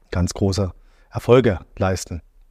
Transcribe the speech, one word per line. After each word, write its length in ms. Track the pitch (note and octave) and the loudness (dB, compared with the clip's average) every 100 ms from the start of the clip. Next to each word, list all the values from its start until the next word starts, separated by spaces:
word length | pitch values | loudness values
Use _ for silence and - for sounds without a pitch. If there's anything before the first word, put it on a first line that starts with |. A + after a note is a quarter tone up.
| _ | _
ganz 240 | F#2+ F2+ | -4 -4
große 380 | - G2+ F#2+ F#2+ - - _ _ | -2 -2 0 -4 -8 -20 _ _
Erfolge 480 | A2+ - B2 B2 F2+ - - | -6 4 4 4 -2 -8 -4
leisten. 440 | F#2+ F#2+ - D#2+ - _ - | -2 -2 -8 -14 -14 _ -20